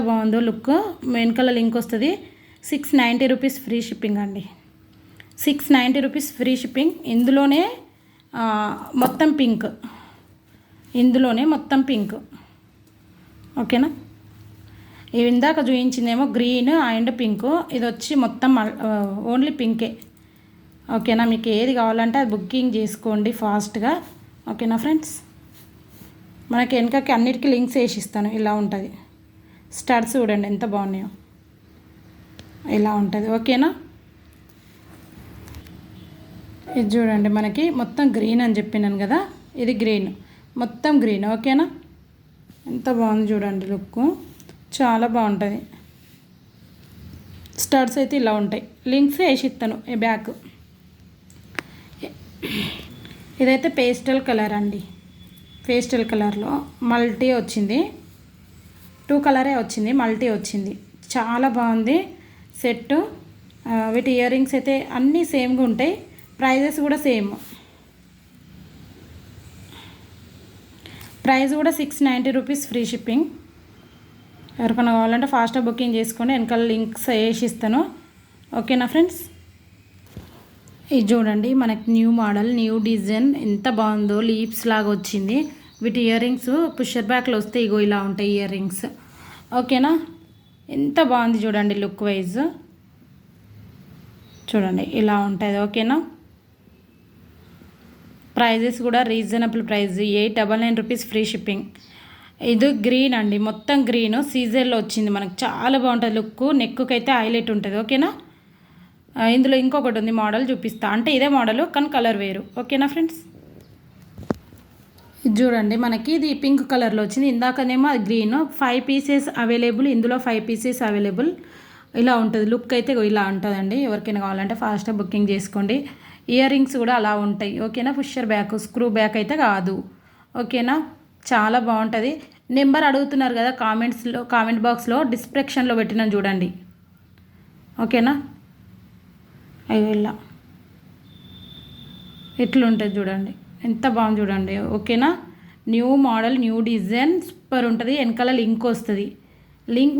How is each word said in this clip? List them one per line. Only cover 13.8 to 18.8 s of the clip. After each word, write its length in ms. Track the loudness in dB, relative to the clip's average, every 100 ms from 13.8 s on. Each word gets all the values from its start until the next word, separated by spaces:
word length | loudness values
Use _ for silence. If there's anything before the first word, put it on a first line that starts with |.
| 0 -4 -14 -20 -20 -20 -20 -20 -20 -20 -20 -20 -4 0
ఇవి 100 | 4
ఇందాక 260 | 4 4 2
చూపించిందేమో 680 | 2 2 0 0 0 0 0 0
గ్రీన్ 340 | 0 2 2 2 2
and 180 | 2 0 0
పింక్, 260 | -2 0 0 0 -2 -2
ఇది 80 | -2
వచ్చి 240 | -4 -2 0
మొత్తం 260 | 0 2 2 4
మల్-, 200 | 2 -2